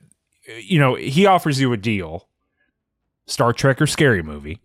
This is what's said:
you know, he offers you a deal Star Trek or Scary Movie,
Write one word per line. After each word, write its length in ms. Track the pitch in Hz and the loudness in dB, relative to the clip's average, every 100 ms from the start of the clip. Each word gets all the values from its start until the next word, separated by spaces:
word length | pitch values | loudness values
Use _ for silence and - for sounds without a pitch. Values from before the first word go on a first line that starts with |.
| _ _ _ _ - 113 | _ _ _ _ -20 -18
you 160 | 101 175 | -2 2
know, 160 | 135 117 | 2 0
he 300 | 87 139 196 | -2 2 4
offers 340 | 180 160 135 | 4 2 0
you 140 | 135 | 0
a 40 | 117 | 0
deal 520 | 107 104 82 85 - _ _ _ _ _ _ _ _ _ - | -2 -4 -6 -12 -16 _ _ _ _ _ _ _ _ _ -10
Star 240 | - 120 | -2 0
Trek 280 | 117 139 127 | 2 0 2
or 60 | 151 | 0
Scary 340 | - 147 101 | 2 2 2
Movie, 360 | 78 73 73 80 | -2 -12 -14 -6